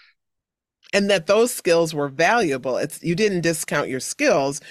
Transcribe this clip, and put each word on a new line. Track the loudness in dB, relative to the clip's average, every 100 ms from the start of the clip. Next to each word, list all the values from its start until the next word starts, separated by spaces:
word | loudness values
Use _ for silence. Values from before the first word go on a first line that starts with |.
| _ _ _ _ _ _ _ _ -4
And | -2 2
that | 0 2
those | 2 2
skills | 0 2 2 2
were | -2 -6
valuable. | 0 2 4 2 -2 -2 -2
It's, | -4 -6
you | -4
didn't | 0 0 0
discount | -2 -2 -2 -2 -2
your | -6
skills. | -8 -2 2 2 0 -4 -12